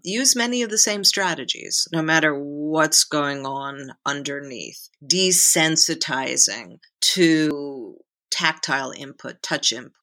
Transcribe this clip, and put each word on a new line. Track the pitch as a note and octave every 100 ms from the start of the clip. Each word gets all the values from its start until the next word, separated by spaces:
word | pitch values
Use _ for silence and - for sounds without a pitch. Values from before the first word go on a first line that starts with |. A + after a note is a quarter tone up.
use | - A3 C4+ A#3+
many | A#3+ B3
of | A3+
the | G#3+
same | A3 G#3
strategies, | F#3+ G3+ F#3 E3 F3+ - - - -
no | E3
matter | D#3+ D#3+ D#3
what's | C#3+ C#3+ D3 D3+ D#3 D#3 -
going | - D3+ C#3+ C#3 C3+
on | C#3 C#3 C#3 C3+ - C#3
underneath. | C#3+ C#3 C#3 C#3 A#2 C#2 - - _ C#3
Desensitizing | F3+ F#3 F3 - F3+ D#3+ D#3 - E3 - C3 C3 - - G#2+ F#2 - _ -
to | - F#3 E3 D#3+ D3+ C#3+ C#3+ C3+ G#2 - _ _ -
tactile | - E3 - - C#3 C3 C3+
input, | C#3 - C3 -
touch | - D3+ -
input, | A#2+ - _